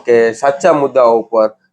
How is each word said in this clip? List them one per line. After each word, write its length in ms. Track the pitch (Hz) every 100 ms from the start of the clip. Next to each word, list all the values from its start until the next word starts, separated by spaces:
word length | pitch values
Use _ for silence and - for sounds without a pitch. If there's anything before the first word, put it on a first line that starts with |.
કે 280 | - 117 117
સાચા 400 | 113 139 139 180
મુદ્દાઓ 500 | 151 139 131 120 117
પર, 260 | 110 113 107 - _